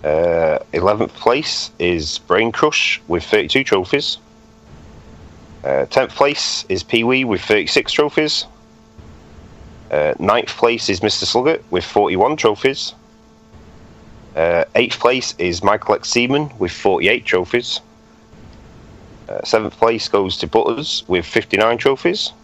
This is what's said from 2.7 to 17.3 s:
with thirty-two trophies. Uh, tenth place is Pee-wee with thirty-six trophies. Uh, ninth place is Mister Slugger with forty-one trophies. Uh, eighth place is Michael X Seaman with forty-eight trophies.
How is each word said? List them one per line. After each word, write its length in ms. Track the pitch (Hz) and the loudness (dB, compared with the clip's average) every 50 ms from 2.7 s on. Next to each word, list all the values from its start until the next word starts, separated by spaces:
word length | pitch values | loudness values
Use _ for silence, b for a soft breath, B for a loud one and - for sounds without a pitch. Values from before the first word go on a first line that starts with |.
| 147 - - - - - - - | 2 0 0 0 -2 -4 -4 -4
with 160 | 85 87 - | -4 -4 -2
thirty-two 400 | - - 107 73 78 - 135 135 | 0 0 0 0 2 0 0 0
trophies. 540 | - - 98 90 - - 139 143 - - - _ - - - - - - - - - - - - - - - - - - - - - - - - - - - - | 2 0 0 0 0 -2 -2 -2 -4 -6 -8 _ -20 -20 -20 -20 -20 -20 -20 -20 -20 -20 -20 -20 -20 -20 -20 -20 -20 -20 -20 -20 -20 -20 -20 -20 -20 -20 -10 -4
Uh, 220 | 67 67 67 69 | -2 0 0 -2
tenth 280 | - - 135 135 - - | 0 0 0 0 0 0
place 500 | - 135 143 143 - - - - - - - | 0 0 2 2 -2 -4 -6 -6 -8 -4 -4
is 140 | 92 92 90 | -4 -4 -2
Pee-wee 400 | - - 117 117 120 127 131 131 | 0 0 0 2 2 2 0 0
with 160 | 120 104 90 | 0 -2 -4
thirty-six 500 | - - 110 104 80 - - 143 120 - | 0 2 2 2 2 2 0 0 0 0
trophies. 520 | - - 147 147 - - 156 151 - - - - - - - - - - - _ _ - - - - - - - - - - - - - - - - - - - | 0 0 0 2 2 0 0 0 -2 -4 -6 -8 -16 -20 -20 -20 -20 -20 -20 _ _ -20 -20 -20 -20 -20 -20 -20 -20 -20 -20 -20 -20 -20 -20 -20 -20 -20 -12 -4
Uh, 240 | - 73 76 76 - - | -2 0 0 0 -2 -2
ninth 380 | 80 98 110 120 - - - | 0 2 2 2 0 -4 -2
place 320 | - - 117 120 110 - - | 2 2 2 2 0 -2 -2
is 140 | 98 90 | -2 0
Mister 240 | 107 107 - - - | 0 -2 -2 -2 -4
Slugger 340 | - - 120 127 151 165 - - - | 0 0 2 2 2 0 0 -4 -4
with 140 | 87 90 85 | -4 -4 -4
forty-one 520 | - - 104 104 87 90 92 104 127 156 | 0 2 2 2 2 2 2 2 2 2
trophies. 580 | 147 - 117 104 - - 135 135 - - - - - _ - _ _ _ - - _ - - - - - - - - - - - - - - - - - - - | 2 2 2 2 2 -2 -2 -2 -2 -8 -10 -12 -16 _ -20 _ _ _ -20 -20 _ -20 -20 -20 -20 -20 -20 -20 -20 -20 -20 -20 -20 -20 -20 -20 -20 -20 -10 -2
Uh, 280 | 78 82 85 85 85 80 - _ | 0 0 2 2 2 0 0 _
eighth 240 | 110 123 120 - - | 0 0 0 -2 0
place 340 | - 120 127 131 120 - - - | 0 2 2 2 -4 -6 -6 -4
is 260 | 90 90 85 87 95 | -4 -2 -2 0 2
Michael 320 | 98 104 101 - - 107 | 2 2 2 2 0 0
X 140 | - - - | 0 0 -2
Seaman 400 | - 120 120 123 139 143 151 143 131 107 | 0 0 2 2 0 0 -2 -4 -4 -4
with 120 | 98 87 | -4 -4
forty-eight 540 | - - - 101 92 - - 98 120 120 - | -4 -2 0 0 2 2 2 2 2 0 0
trophies. 560 | - | 0